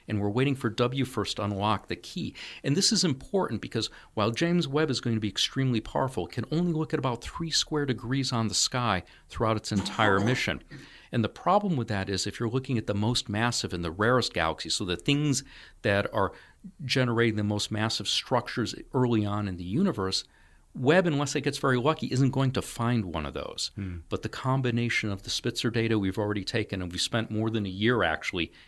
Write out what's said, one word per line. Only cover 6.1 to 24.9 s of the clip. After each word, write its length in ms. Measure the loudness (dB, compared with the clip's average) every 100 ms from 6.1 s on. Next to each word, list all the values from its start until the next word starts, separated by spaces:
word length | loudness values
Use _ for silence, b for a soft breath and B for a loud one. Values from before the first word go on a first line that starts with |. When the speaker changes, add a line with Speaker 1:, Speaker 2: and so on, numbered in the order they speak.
| -2 -6
Speaker 1:
it 60 |
can 140 | -6 -4
only 220 | 0 0
look 220 | 0 -2
at 60 | -2
about 220 | 0 -2
three 300 | -6 -8 -2
square 340 | -2 0 0 0
degrees 460 | -2 -2 -2 0
on 160 | 0 0
the 80 | 0
sky 480 | 0 0 0 0 -2 b b
throughout 300 | 0 2 2
its 160 | 0
entire 480 | -2 0 2 4 6
mission. 420 | 4 2 0 -4 -6 B B B B
And 140 | 0 0
the 40 |
problem 460 | 0 2 2 4 0
with 120 | 0
that 200 | -2 -2
is 160 | -2 -4
if 140 | -2
you're 100 | -2
looking 280 | -2 0 -2
at 100 | 0
the 60 |
most 340 | 0 2 0 -2
massive 460 | 0 0 0 -2
and 100 | -4
the 80 | -4
rarest 420 | 2 4 4 2
galaxies, 420 | 0 0 0 -4 -4
so 100 | -2
the 120 | -2
things 460 | 0 2 2 0 -2 B B B
that 320 | 0 2 2
are 180 | 0 0 -2 B B -20 -10
generating 540 | -2 2 2 4 4 2
the 60 | 0
most 260 | 0 -2
massive 360 | -2 -2 -2 -2
structures 680 | -2 0 0 0 -2 -4 -4 -4
early 320 | 0 2 2 2
on 220 | 0 -2
in 80 | -4
the 60 |
universe, 640 | -2 0 2 2 0 -2 -4 b b b b -2
Webb, 320 | 4 4 4
unless 260 | 2 0 0
it 60 |
gets 160 | -2 0
very 180 | 2 2
lucky, 280 | 2 0 0
isn't 200 | 2 2
going 200 | 4 0
to 100 | 0
find 440 | -4 -2 0 2 0
one 200 | -2 -4
of 80 |
those. 380 | -6 -8 -6 -8 -6
Speaker 2:
Hmm. 220 | -8 -8 -6
Speaker 1:
But 120 | -6
the 80 | -6
combination 800 | -6 -2 0 0 0 0